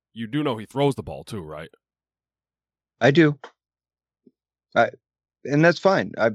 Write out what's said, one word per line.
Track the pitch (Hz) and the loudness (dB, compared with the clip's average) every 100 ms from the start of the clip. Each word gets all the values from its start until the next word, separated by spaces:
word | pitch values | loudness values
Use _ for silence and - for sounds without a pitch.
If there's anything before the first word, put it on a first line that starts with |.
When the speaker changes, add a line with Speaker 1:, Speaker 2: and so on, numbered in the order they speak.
| _ | _
Speaker 1:
you | 110 113 | -14 -8
do | 143 | -4
know | 147 110 | -4 -6
he | 101 | -8
throws | 135 143 123 | -2 -2 -2
the | |
ball | 78 69 | -8 -14
too, | 80 107 | -12 -12
right? | 78 76 80 _ _ _ _ _ _ _ _ _ _ _ _ - | -12 -14 -16 _ _ _ _ _ _ _ _ _ _ _ _ -2
Speaker 2:
I | 123 | 2
do. | 143 151 143 - _ _ _ _ _ _ _ _ _ _ _ _ | 4 4 2 -10 _ _ _ _ _ _ _ _ _ _ _ _
I, | - 113 - _ _ _ _ | 0 0 -2 _ _ _ _
and | 120 147 | -2 2
that's | 165 165 | 4 4
fine. | 190 185 92 - | 2 0 -2 -2
I, | 113 | -2